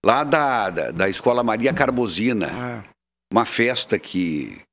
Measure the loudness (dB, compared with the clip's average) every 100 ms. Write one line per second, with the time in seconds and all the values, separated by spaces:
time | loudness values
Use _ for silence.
0 | 4 2 2 2 2 0 -2 -2 -4 0
1 | -2 2 2 2 0 0 0 2 0 2
2 | -2 0 0 0 -2 -6 -8 -10 -14 _
3 | _ _ _ 0 0 2 2 0 -2 -4
4 | -2 -4 -2 -4 -8 -14 -20